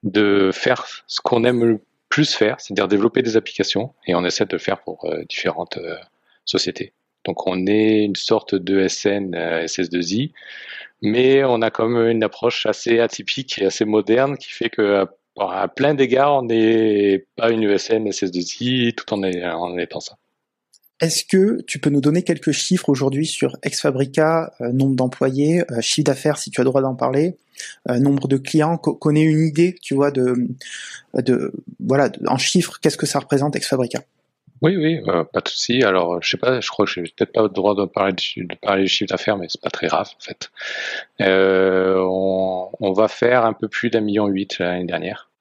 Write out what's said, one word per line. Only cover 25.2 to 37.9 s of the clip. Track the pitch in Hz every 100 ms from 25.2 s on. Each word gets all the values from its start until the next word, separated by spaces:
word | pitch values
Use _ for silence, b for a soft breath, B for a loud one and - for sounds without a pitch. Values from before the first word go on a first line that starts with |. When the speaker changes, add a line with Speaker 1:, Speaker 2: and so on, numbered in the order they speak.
| 135 131 147 170 170
Speaker 2:
euh, | 117
chiffre | - - 147
d'affaires | 135 151 147
si | -
tu | -
as |
le | 127
droit | 135
d'en | 131
parler, | 131 131 131 165 175 B B B B -
euh, | 123
nombre | 139 139 131
de | 131
clients, | 131 156 151 165
co-, | -
qu'on | 139 156
ait | 151
une | 160 156 160
idée, | 147 175 175
tu | -
vois, | 135 143
de, | 139 127 123 123 127 B B B B B
de, | - 123 123 71 - - -
voilà, | - 135 131
de, | - -
en | 131
chiffres, | - 185 165 -
qu'est-ce | 160 -
que | 147
ça | 139
représente | - 139 143 139
Ex | -
Fabrica ? | 131 120 - - _ _ _ _ _
Speaker 1:
Oui, | 147 196
oui, | 156 165 104
euh, | 90
pas | 78 104
de | -
souci. | - - 120
Alors, | 113 92 85 87
je | -
sais | -
pas, | 120 127
je | -
crois | -
que | 98
j'ai | -
peut-être | 85 - -
pas | -
le | 107
droit | 95 98
de | 101
parler | 98